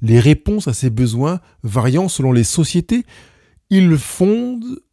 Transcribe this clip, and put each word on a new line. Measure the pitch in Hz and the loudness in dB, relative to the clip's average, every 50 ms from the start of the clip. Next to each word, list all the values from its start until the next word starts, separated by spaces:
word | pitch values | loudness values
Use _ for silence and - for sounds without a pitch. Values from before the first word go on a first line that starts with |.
les | 117 110 117 120 | 0 4 4 6
réponses | - 147 - - - 202 214 214 - 143 | 6 4 2 2 0 -4 -4 -2 -4 -4
à | 110 | -4
ces | - 135 127 | -2 -4 -4
besoins | 110 110 127 117 110 120 135 156 180 175 - _ _ _ - | -2 -2 -2 -2 -2 -2 -2 -4 -4 -6 -8 _ _ _ -10
variant | 110 98 127 113 127 127 170 190 180 | -4 -4 -2 0 0 0 0 -2 -2
selon | - - 135 131 | -4 -2 0 2
les | 127 120 113 | 2 2 2
sociétés. | - - 170 156 - - 175 165 - 226 240 - - - - - _ _ _ _ _ _ _ _ _ | 0 0 -2 -2 0 -2 -4 -2 0 -2 -4 -4 -6 -16 -20 -20 _ _ _ _ _ _ _ _ _
Il | 196 190 185 170 160 143 | 2 4 4 4 2 2
fonde | - - - - 185 196 214 233 247 247 254 233 226 247 262 - _ _ | -2 -6 -4 -2 0 0 0 -2 -4 -6 -8 -10 -10 -12 -14 -14 _ _